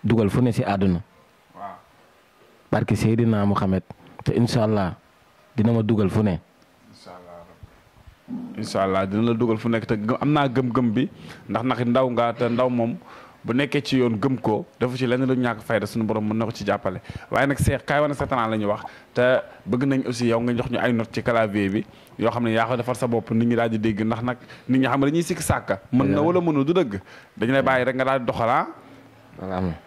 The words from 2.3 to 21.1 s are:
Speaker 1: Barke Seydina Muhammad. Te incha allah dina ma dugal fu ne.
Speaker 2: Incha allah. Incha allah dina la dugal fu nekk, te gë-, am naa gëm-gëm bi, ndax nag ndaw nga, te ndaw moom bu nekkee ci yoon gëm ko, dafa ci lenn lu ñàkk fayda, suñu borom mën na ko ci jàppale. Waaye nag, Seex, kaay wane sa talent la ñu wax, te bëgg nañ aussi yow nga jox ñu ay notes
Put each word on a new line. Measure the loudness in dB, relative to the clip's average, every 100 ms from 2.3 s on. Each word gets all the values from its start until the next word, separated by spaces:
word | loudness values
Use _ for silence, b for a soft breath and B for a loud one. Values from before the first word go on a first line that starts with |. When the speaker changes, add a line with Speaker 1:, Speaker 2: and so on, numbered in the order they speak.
| _ -20 _ _
Speaker 1:
Barke | -2 0 2
Seydina | 2 4 4 4 2
Muhammad. | 2 2 0 -2 -20 -20 -6
Te | -2 2
incha | 2 2
allah | 2 2 0 -4 _ _ _ _ _ 0
dina | 2
ma | 4
dugal | 2 2 2
fu | 2
ne. | 2 0 _ _ _ _ -20
Speaker 2:
Incha | -20 -20
allah. | -20 -20 -20 -20 -20 -20 -20 _ _ -20 -20 -12 -12 -10 -10
Incha | -6 -2 0
allah | 0 0
dina | 0
la | 0
dugal | 0 0 0
fu | 0
nekk, | -2 -2
te | -4
gë-, | -2 -2
am | 0
naa | 2 2
gëm-gëm | 0 0 0 2
bi, | 0 -2 B B B -6
ndax | -4 -2
nag | -2 2
ndaw | 2 2
nga, | 0 0
te | 0 -2
ndaw | 0 0
moom | 0 -2 -4 B B B B -2
bu |
nekkee | 0 0 -2 0
ci | 0
yoon | 2 0
gëm | -2 -2
ko, | -2 -2 -4 _
dafa | -4 -2
ci | -2
lenn | 0
lu | 0 0
ñàkk | 0 -4
fayda, | -2 -2 -2
suñu | -4
borom | -2 -2 -2
mën | -2
na | -4
ko |
ci | -4 -4
jàppale. | -2 -2 -6 B B B
Waaye | -2 0
nag, | 2
Seex, | 0 0 -2
kaay | 0
wane | 0 -2
sa | -4
talent | -2 -2
la | 0
ñu | -2
wax, | -4 -6 B B
te | 0 2 2 -2 B -4
bëgg | -2 0
nañ | 0 -2
aussi | -2 0
yow | 0
nga | 0 -2
jox | -2
ñu | -2
ay | 0
notes | 0 -2